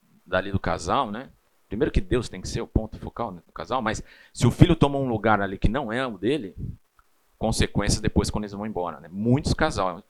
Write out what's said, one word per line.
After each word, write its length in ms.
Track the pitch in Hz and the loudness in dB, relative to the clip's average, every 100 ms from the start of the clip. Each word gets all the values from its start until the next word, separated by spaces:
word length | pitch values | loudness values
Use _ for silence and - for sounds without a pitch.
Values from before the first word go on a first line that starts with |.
| _ _ - | _ _ -4
dali 260 | 92 95 | -2 -2
do 80 | 98 | -2
casal, 520 | - 87 85 120 120 | -2 -2 0 -2 -2
né, 180 | 104 135 _ _ _ - | -6 -14 _ _ _ -10
primeiro 240 | 104 147 | -2 0
que 100 | - | 0
Deus 280 | 196 127 110 | 0 -2 -2
tem 120 | 92 | -10
que 60 | - | -8
ser 140 | 117 | -8
o 60 | 113 | -2
ponto 320 | 107 107 - | -2 -2 -10
focal, 320 | - - 117 | -12 -8 -8
né, 100 | 87 _ | -8 _
do 60 | |
casal, 300 | - 80 127 | -14 -4 -2
mas 220 | 113 104 - - - | -2 -4 -8 -18 -18
se 120 | - 120 | 2 4
o 60 | |
filho 240 | - 180 165 | 8 8 8
toma 220 | 143 139 | 4 2
um 100 | 131 | 0
lugar 340 | 110 110 104 | 0 2 2
ali 160 | 98 98 | 0 0
que 100 | 101 | 0
não 240 | 123 120 | 0 -4
é 140 | 117 131 | -4 -6
o 120 | 98 | -4
dele, 380 | 101 147 107 - - - _ _ _ _ _ - | -2 -2 -4 -10 -10 -10 _ _ _ _ _ -4
consequências 640 | 107 - 110 - 104 - | -2 0 0 0 0 0
depois 300 | 107 107 98 | 0 0 0
quando 160 | - 104 | -2 -6
eles 80 | |
vão 120 | 101 107 | -8 -8
embora, 340 | 90 87 73 | -4 -6 -6
né? 100 | 80 | -12
Muitos 420 | 95 113 131 156 | -2 2 2 2
casal-, 500 | - 156 117 95 87 | 0 0 0 -4 -4